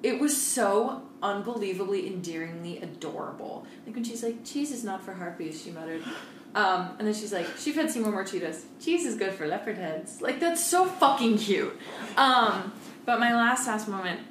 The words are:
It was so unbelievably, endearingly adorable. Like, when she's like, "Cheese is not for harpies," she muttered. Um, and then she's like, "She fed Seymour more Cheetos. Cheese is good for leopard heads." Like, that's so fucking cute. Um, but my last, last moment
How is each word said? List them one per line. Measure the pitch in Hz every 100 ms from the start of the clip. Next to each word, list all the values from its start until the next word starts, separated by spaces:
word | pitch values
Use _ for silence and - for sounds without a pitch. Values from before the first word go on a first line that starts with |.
It | 254 254
was | 294 -
so | - 254 202 202 247 - - -
unbelievably, | 202 202 220 233 202 185 190 196 185
endearingly | 185 170 160 165 170 170 175
adorable. | 165 147 156 151 151 - - - - - -
Like, | 240
when |
she's | 233 -
like, | 233 233
"Cheese | - 285 294
is | 233
not | 214 190
for | -
harpies," | 185 175 170 160 156
she | -
muttered. | 165 160 165 247 - - - -
Um, | 202 196 185 175 -
and | 214
then |
she's | 214 208
like, | 190 170 -
"She | 311
fed | 294 311
Seymour | 247 220
more | 196
Cheetos. | 196 185 160 160 - -
Cheese | - 339 269
is | 214
good | 190
for | - 156
leopard | 196 - 180
heads." | 170 160 - -
Like, | 254 269
that's | 339 339
so | - 349 370
fucking | - 277 269 233 202
cute. | 175 185 - - - - - -
Um, | 269 254 226 190 190 - - - -
but | 233
my | 240
last, | 233 233 254 254
last | 214 214
moment | 196 180 170 -